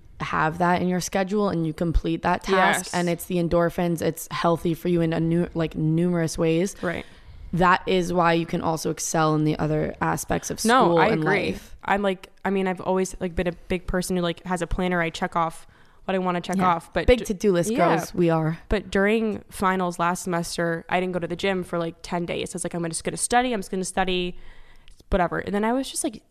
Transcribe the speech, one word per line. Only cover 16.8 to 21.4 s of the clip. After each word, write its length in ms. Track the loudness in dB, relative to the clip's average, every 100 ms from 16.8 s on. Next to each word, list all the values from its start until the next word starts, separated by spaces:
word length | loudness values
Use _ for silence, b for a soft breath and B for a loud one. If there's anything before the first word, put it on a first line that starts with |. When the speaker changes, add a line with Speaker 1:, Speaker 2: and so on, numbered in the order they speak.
| -2
Speaker 2:
But 140 | 0 4
Speaker 1:
Big 120 | 4
Speaker 2:
d-, 60 | 2
Speaker 1:
to-do 260 | 0 4
list 200 | 4 2
Speaker 2:
yeah. 240 | 4 4 2
Speaker 1:
girls, 180 | 0
we 160 | 2 2
are. 300 | 4 0 -2 -2
Speaker 2:
But 240 | -2 0
during 520 | 2 4 2 0 -4 -8
finals 480 | -2 0 2 0 0
last 240 | 0 0
semester, 640 | -2 -2 -2 -2 -2 -2 -2
I 100 | -2
didn't 140 | 0
go 60 | -2
to 80 | -4
the 80 |
gym 280 | -2